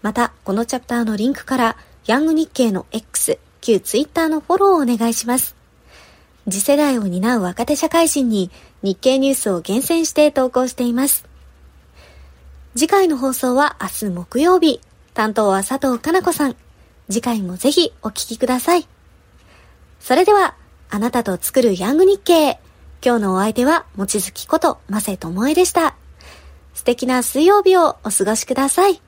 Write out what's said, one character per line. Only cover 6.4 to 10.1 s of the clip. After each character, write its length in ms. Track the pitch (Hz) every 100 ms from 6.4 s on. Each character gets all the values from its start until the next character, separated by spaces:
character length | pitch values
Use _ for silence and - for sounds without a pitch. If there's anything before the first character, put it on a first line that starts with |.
| -
次 100 | 196
世 160 | - 285
代 220 | 294 254
を 60 |
担 340 | 202 175 214 247
う 20 |
若 260 | 180 190 233
手 100 | 294
社 120 | 320
会 200 | 330 330
人 200 | 294 254
に、 220 | 214 180 - - _
日 160 | 196 190
経 200 | 262 269
ニ 80 | 269
ュ 20 |
ー 40 | 269
ス 140 | 214
を 100 | 180
厳 200 | 160 208
選 240 | 269 330
し 80 | 320